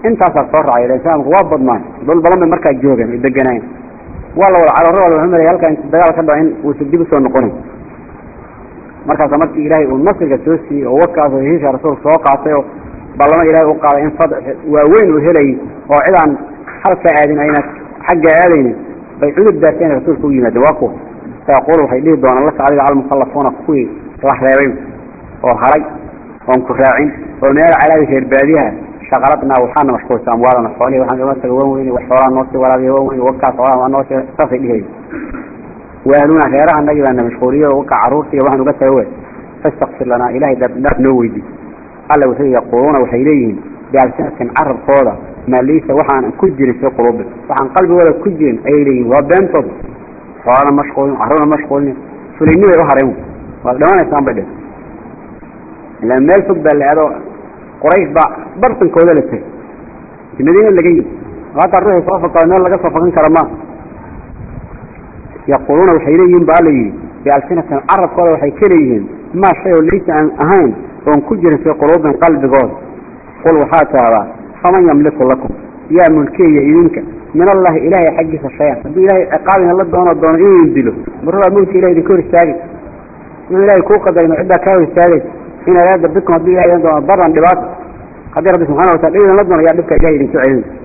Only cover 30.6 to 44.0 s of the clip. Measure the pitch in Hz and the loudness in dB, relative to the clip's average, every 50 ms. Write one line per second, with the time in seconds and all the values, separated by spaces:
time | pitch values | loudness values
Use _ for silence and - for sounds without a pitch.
30.6 | 113 110 101 - 120 131 135 131 131 127 120 123 131 139 135 131 127 127 123 131 | 0 -4 -2 -2 -2 0 0 0 0 -2 -2 -4 -2 -4 -4 -4 -4 -4 -2 0
31.6 | 139 139 135 135 135 131 120 123 123 123 127 131 131 131 131 131 131 131 - 135 | 0 -2 -2 -4 -4 -4 -4 -6 -4 0 2 2 2 2 0 -2 -4 -4 -4 -2
32.6 | 131 131 131 127 131 131 135 135 135 135 135 127 123 131 131 127 - 131 127 127 | 0 2 2 2 0 0 0 0 0 -2 -4 -2 -2 -2 -2 0 -2 -4 -2 0
33.6 | 123 131 131 127 127 131 135 139 135 - 135 131 131 - - - 156 139 127 127 | 0 0 0 0 0 0 -2 -2 -2 -2 -4 -6 -6 -6 -4 -4 -2 -2 -2 -4
34.6 | 135 120 117 107 98 90 - - - - - - - - - - - - - - | -4 -4 -4 -4 -6 -8 -16 -18 -18 -14 -14 -14 -12 -12 -14 -14 -16 -16 -18 -20
35.6 | - - - - - - - - - 131 139 147 143 147 160 160 147 131 123 139 | -20 -20 -20 -20 -20 -20 -20 -6 0 2 2 4 4 4 2 2 2 2 2 2
36.6 | 151 165 160 151 147 147 151 147 139 135 127 127 120 117 117 - 127 127 131 143 | 2 2 2 0 0 0 0 0 0 0 0 0 -2 -4 -4 -4 -2 -2 0 0
37.6 | 151 143 135 139 135 - 135 113 110 120 135 151 147 - - 139 131 139 135 135 | 2 2 0 0 -2 -2 -2 0 0 0 0 -2 -2 -2 -2 0 0 0 0 0
38.6 | 131 143 139 - 135 135 135 127 107 - - - - - - - - - - - | 0 -2 -2 0 2 2 2 2 0 -2 -8 -16 -18 -20 -20 -20 -20 -20 -20 -6
39.6 | - 151 - - - - - - 131 123 123 120 123 120 113 127 147 143 131 123 | -6 -6 -4 -4 -6 -6 -6 -10 -6 -4 -2 -2 -2 -4 -2 -2 -2 -2 -2 -2
40.6 | 127 120 123 123 131 143 135 - 127 135 131 123 117 113 104 104 98 - - - | -2 -4 -4 -4 -4 -2 -2 0 2 2 2 2 0 -2 -4 -8 -12 -14 -18 -20
41.6 | - - - - - - - - - - 151 151 139 131 120 131 143 139 127 120 | -20 -20 -20 -20 -20 -20 -20 -20 -4 0 0 2 2 0 0 0 -2 0 0 0
42.6 | - - 120 120 131 147 151 135 123 - 117 117 131 151 156 139 123 110 98 - | -2 -2 -2 0 0 2 2 0 0 0 0 -2 0 2 2 2 0 -2 -4 -8
43.6 | - - - - - - - 135 | -12 -16 -18 -20 -16 -2 0 2